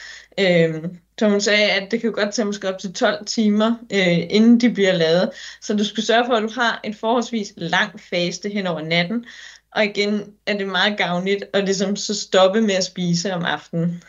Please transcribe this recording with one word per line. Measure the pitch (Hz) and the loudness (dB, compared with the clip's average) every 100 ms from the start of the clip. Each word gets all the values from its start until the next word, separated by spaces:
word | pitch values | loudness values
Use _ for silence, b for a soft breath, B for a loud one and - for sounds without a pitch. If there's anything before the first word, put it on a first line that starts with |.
| B B B - | B B B -2
Øhm, | 190 175 165 160 165 - _ - | 2 4 4 0 -8 -12 _ -2
som | 214 | 2
hun | 202 | 2
sagde, | 202 208 208 | 2 2 2
at | 196 190 | 0 -2
det | 233 | -4
kan | 226 | -2
jo | 196 | -2
godt | 208 | -2
tage | 208 208 | -2 -4
måske | 202 190 | -4 -6
op | 190 | -6
til | 196 | -10
tolv | 175 220 214 208 | -2 -2 0 -4
timer, | - 214 208 220 233 - | 0 2 4 2 0 -4
øh, | 196 185 170 170 | 0 2 2 2
inden | 208 226 240 | 4 6 6
de | 240 | 4
bliver | 185 190 | 2 2
lavet. | 175 160 170 220 B B B | 4 4 2 0 B B B
Så | - | -4
du | 208 | -2
skal | 208 - | -2 -2
sørge | 214 226 240 | 0 2 2
for, | |
at | 233 | 0
du | 220 | -2
har | 220 233 - | -2 -2 -2
en | - | -8
forholdsvis | 214 226 247 233 226 196 - | -6 -2 0 0 -4 -6 -8
lang | 170 185 208 - | -2 0 -2 -6
faste | - 180 175 175 208 | -6 -2 -2 -4 -6
hen | 208 185 | -4 -4
over | 156 | -4
natten. | 156 170 175 233 240 B B B _ | -2 0 0 -4 -8 B B B _
Og | - | -2
igen | 208 208 208 208 - - - | -2 0 -2 -2 -6 -10 -6
er | 202 | -4
det | 196 | -2
meget | 185 202 208 | 0 0 0
gavnligt | 180 175 190 202 - | -2 -2 -2 -4 -2
at | - | -2
ligesom | 190 190 196 202 | 0 0 -2 -4
så | - | -4
stoppe | 208 - 190 190 214 | -6 0 4 4 4
med | 220 | 0
at | 190 | 0
spise | 185 - 175 170 196 | -2 -4 -2 0 -2
om | 180 | -4
aftenen. | 165 151 - 170 170 175 | -4 -6 -6 -4 -4 -6